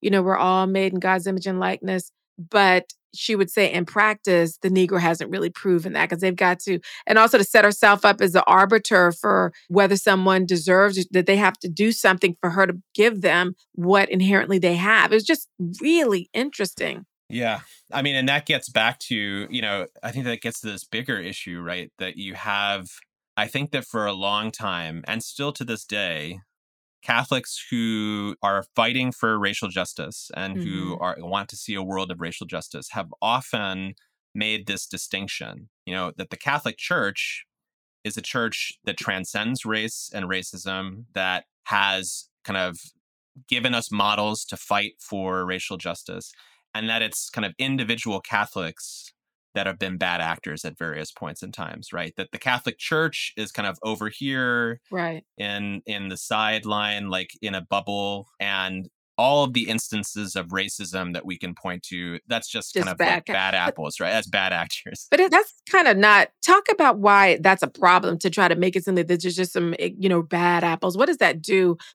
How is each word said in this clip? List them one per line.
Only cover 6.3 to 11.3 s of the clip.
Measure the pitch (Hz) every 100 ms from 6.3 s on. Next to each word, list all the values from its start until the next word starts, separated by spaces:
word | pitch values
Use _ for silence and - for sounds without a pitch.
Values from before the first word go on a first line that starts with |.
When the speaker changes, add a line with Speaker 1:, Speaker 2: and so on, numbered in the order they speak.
| 180
Speaker 1:
got | 180 180
to, | 202 175 - - -
and | 220
also | 226 226
to |
set | 196 220
herself | 208 196 214 202
up | 208 202
as | 190
the | 180
arbiter | - 185 196 220 - 196 175
for | 165 208 185 175 - -
whether | 185 196 196
someone | 214 190 190 185 180
deserves, | 175 165 185 202 190 180
that | 185
they | 180